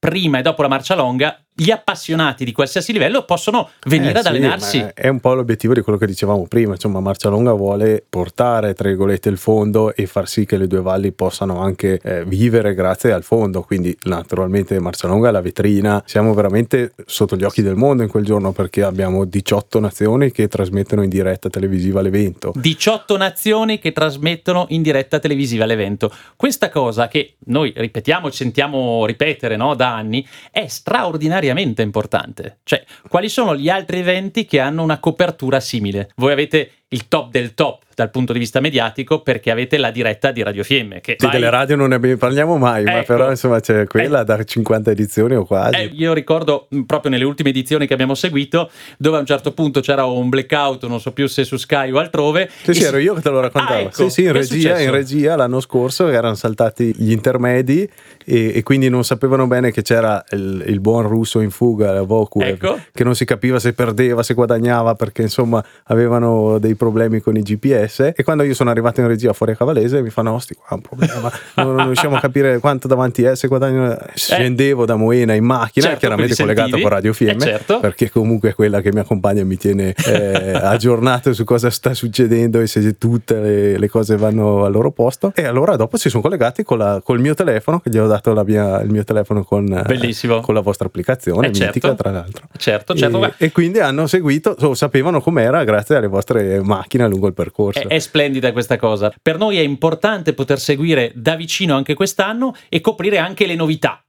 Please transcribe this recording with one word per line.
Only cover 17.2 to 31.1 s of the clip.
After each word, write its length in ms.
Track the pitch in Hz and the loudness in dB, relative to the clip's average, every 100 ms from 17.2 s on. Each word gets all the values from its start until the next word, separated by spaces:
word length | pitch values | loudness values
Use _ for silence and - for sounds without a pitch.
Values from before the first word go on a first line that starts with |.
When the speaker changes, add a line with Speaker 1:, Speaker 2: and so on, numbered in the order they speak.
| 104 95 | -2 0
Speaker 2:
gli 80 | |
occhi 180 | 98 - | -2 0
del 120 | 98 95 | 0 2
mondo 260 | 135 135 | 2 2
in 80 | 110 | 0
quel 140 | 110 | 0
giorno 280 | 101 104 95 | 0 0 0
perché 300 | 95 92 - | -2 -4 0
abbiamo 420 | 98 92 95 92 | -2 0 -2 0
diciotto 560 | 95 98 - 101 - 113 | -2 -4 -2 -2 0 -2
nazioni 500 | 107 - 107 117 139 | -2 -2 0 2 0
che 160 | 123 107 | 0 -2
trasmettono 540 | - 95 98 98 107 | 0 -2 -2 -2 0
in 60 | 98 | 0
diretta 400 | 95 92 92 - | 0 -2 -2 -6
televisiva 540 | 95 95 92 90 95 | -4 -2 -2 0 0
l'evento. 500 | 95 98 101 85 - | 0 0 -2 -4 -8
Speaker 1:
Diciotto 640 | 107 135 160 - 220 - 196 | -2 -2 0 0 0 -2 -2
nazioni 640 | 196 180 214 214 220 214 | -2 -2 -2 0 0 -2
che 140 | 165 | -4
trasmettono 720 | 151 156 139 156 170 - 180 175 | -2 -2 -2 -4 -4 -2 -2 0
in 140 | 160 | -2
diretta 360 | 156 139 135 151 | 0 0 0 -2
televisiva 460 | 147 143 139 117 | 0 -2 -2 0
l'evento. 480 | 110 113 98 101 107 - - _ | 0 0 -2 -2 -4 -6 -20 _
Questa 320 | 277 - 208 | -4 -2 -2
cosa 400 | 156 127 110 117 | 0 -2 0 -2
che 280 | 151 - _ - | -2 -4 _ -4
noi 260 | 131 143 | -2 -2
ripetiamo, 540 | - 113 113 107 165 160 | -4 -6 -6 -2 -2 -2
ci 60 | - | -6
sentiamo 720 | 123 113 139 139 127 117 110 | -4 -2 -2 -2 -2 0 -2
ripetere, 500 | 117 151 139 120 110 | 0 -2 -2 -4 -2
no, 180 | 127 | -2
da 200 | 139 127 | 0 -2
anni, 320 | 113 110 117 135 - - | -2 -4 -6 -6 -16 -8
è 160 | - 180 | -6 -6
straordinariamente 1160 | - - 240 202 | -8 -4 -2 -2